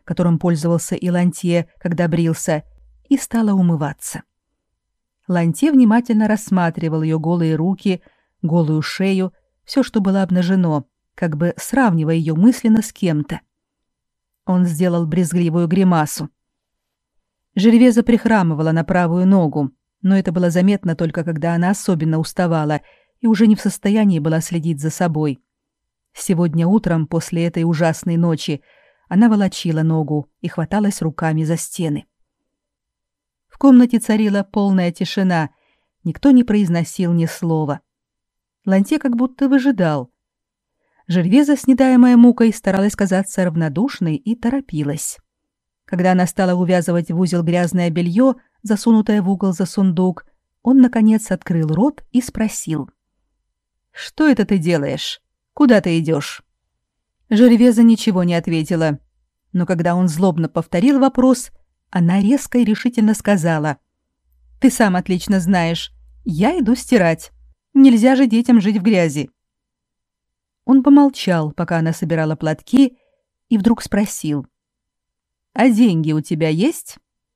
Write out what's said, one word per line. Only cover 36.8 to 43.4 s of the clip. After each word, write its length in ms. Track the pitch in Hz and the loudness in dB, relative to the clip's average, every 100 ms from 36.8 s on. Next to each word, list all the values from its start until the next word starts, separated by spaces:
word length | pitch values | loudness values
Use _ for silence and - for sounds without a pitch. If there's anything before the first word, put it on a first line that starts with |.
| 170 - 180 | -4 -4 -2
ни 120 | 170 160 | 0 0
слова. 560 | - 170 160 147 143 - _ _ _ _ _ _ _ 196 | -4 -4 -2 -4 -6 -12 _ _ _ _ _ _ _ -2
Лантье 340 | 190 196 311 | 0 0 -2
как 160 | 285 233 | -2 -2
будто 320 | 254 - 277 | -4 -2 0
выжидал. 640 | 269 262 214 170 147 123 _ _ _ _ _ _ _ _ _ - | 2 2 0 0 -2 -8 _ _ _ _ _ _ _ _ _ -4
Жервеза, 480 | 175 175 240 285 294 | -2 2 2 4 2
снедаемая 600 | - 254 262 254 247 240 | 2 2 4 6 6 6
мукой, 340 | 240 240 226 | 6 6 2
старалась 440 | - - 190 202 - | 0 -2 0 -2 -2
казаться 500 | 196 185 196 - | -2 -2 -2 -4